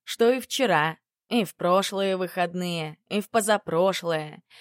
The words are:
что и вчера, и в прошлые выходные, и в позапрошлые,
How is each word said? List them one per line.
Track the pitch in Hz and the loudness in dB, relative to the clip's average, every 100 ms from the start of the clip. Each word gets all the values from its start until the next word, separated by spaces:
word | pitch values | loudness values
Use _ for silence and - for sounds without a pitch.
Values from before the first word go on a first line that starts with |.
что | - - 233 | -10 2 2
и | 254 | 2
вчера, | 247 - 247 165 156 160 _ _ - | -2 -2 2 2 2 -4 _ _ -4
и | 233 | -2
в | 185 | -2
прошлые | - 180 185 190 196 196 185 | -2 2 2 2 -2 0 0
выходные, | 180 - 175 180 180 170 156 156 - | -2 -2 -2 -2 -4 -4 -6 -12 -8
и | 208 | -6
в | 208 | -2
позапрошлые, | 233 208 208 - 165 190 180 170 160 151 151 _ - | 0 2 0 0 2 2 0 -2 -4 -4 -14 _ -20